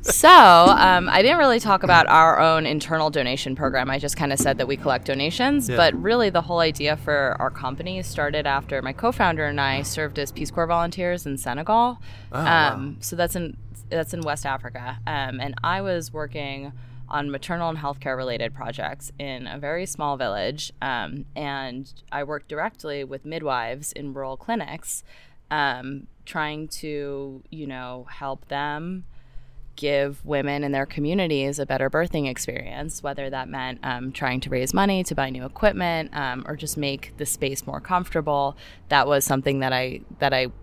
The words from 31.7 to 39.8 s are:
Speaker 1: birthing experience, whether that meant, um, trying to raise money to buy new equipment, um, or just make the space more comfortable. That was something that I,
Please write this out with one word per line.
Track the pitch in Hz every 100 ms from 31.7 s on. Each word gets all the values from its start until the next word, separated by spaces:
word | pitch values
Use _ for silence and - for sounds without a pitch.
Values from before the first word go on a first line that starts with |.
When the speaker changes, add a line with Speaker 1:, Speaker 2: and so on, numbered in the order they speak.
| 135 135
Speaker 1:
birthing | 156 175 160 139
experience, | 123 - 131 - 127 151 -
whether | 147 139 135
that | 135 127
meant, | 135 127 123
um, | 127 123 127
trying | - 135 127
to | 131
raise | 131 131
money | 180 202 190
to | 180
buy | 143 135
new | 131
equipment, | 127 - 214 190 175 165 160
um, | 147 135 127 -
or |
just | 151 151 -
make | 143 139 - -
the |
space | 147 - 139 135 -
more | 139
comfortable. | - 180 180 170 151 143 139 143 - - -
That | 143 131
was | 143
something | - 135 139 139
that | 131
I, | 127